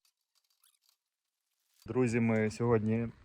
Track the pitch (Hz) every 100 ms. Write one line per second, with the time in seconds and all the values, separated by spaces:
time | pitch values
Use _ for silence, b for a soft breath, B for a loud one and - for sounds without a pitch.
0 | _ _ _ _ _ _ _ _ _ _
1 | _ _ _ _ _ _ _ _ - 127
2 | 127 117 117 110 107 - 120 113 107 113
3 | 117 -